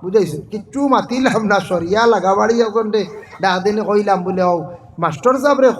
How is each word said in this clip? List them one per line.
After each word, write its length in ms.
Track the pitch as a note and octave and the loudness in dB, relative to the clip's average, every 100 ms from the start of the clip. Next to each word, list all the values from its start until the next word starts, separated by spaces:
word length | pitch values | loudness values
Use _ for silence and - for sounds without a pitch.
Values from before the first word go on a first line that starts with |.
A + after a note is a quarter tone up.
বুঝাইছো? 340 | F#3 G#3+ D#3+ D#3 - | 0 0 0 -4 -8
কিচ্ছু 380 | A3 - C4+ C#4 | -12 -10 -4 0
মাতিলাম 560 | A#3 - B3 B3+ A3+ G#3+ | 0 0 -2 0 0 0
না, 140 | G3+ | 0
সরিয়া 460 | F#3+ F3+ E3+ G#3 A#3 | 0 -4 -2 2 2
লাগাবাড়ি 560 | G#3 F#3 G3+ G#3+ A#3 | 2 2 2 2 2
এখন 280 | A3+ A3 G#3+ | 0 0 -2
রে 160 | G#3 F#3+ - - - | -2 -4 -8 -18 -4
ডাক 200 | F#3+ F#3 | -2 0
দিনে 180 | F#3+ G#3+ | 0 -2
কইলাম 420 | F#3+ G#3 G#3 F#3 | 0 0 2 0
বলে, 200 | F3+ F#3 | 0 -2
"ও 220 | F3+ F3 D#3+ - - - | 0 0 -4 -14 -18 -6
মাস্টার 360 | E3 E3 B3 C4+ | -6 -2 0 2
সাহেব 260 | C#4+ C#4 | 2 4
রে 120 | C4 - | 2 4